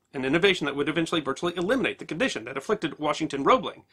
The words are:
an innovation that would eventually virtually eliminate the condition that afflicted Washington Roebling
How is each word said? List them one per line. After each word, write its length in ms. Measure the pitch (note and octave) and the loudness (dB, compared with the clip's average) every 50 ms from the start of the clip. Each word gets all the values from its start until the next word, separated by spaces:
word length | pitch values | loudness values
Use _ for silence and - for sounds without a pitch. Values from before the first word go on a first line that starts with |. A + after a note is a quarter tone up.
| _ _ - | _ _ -8
an 100 | C#3 B2+ | -4 0
innovation 420 | C3 C#3+ E3+ F3+ G3+ F#3 - D#3 | 0 2 4 4 4 4 2 0
that 100 | C#3+ C3 | -2 -2
would 120 | C#3+ C#3+ D3 | 0 0 0
eventually 320 | D3 E3+ E3 - - E3 | 0 0 0 0 0 -2
virtually 360 | C#3+ C3+ C3+ - - F3 E3+ | 0 -2 -2 -2 -2 -2 -2
eliminate 420 | F#3 E3+ F#3+ B3+ C4 F3+ A#2 G#2 - | -2 0 0 2 2 2 0 -2 -4
the 60 | - | -8
condition 380 | - D3+ D#3+ B3 C4 - - G#2+ | -8 -2 0 0 0 0 -2 -6
that 120 | A#2+ C3+ | -6 -8
afflicted 440 | C#3 - - A3 - - D3+ C#3 - | -6 -2 -2 0 0 0 -4 -4 -2
Washington 420 | D3+ D3+ D3 - D#3+ C#3+ - C#3 C3+ | 0 0 0 0 -2 -2 -2 0 4
Roebling 420 | F3 F3 F3 E3+ A2+ - - - _ | 4 4 4 2 -2 -8 -10 -16 _